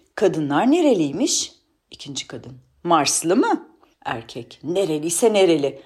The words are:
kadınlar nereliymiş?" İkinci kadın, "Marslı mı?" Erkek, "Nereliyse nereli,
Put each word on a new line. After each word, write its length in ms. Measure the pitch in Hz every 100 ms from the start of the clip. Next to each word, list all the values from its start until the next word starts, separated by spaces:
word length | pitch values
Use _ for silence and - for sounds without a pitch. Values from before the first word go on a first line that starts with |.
| _ -
kadınlar 560 | 190 156 143 147 240
nereliymiş?" 800 | 349 302 196 143 170 330 - - _ _ _ _
İkinci 360 | - 143 135 -
kadın, 300 | 120 120 127 _ _
"Marslı 520 | 175 160 139 - 160 214
mı?" 340 | 453 359 - _ _ _ -
Erkek, 540 | 120 - 120 120 -
"Nereliyse 720 | 139 185 185 156 165 - 226
nereli, 480 | 202 185 156 139 -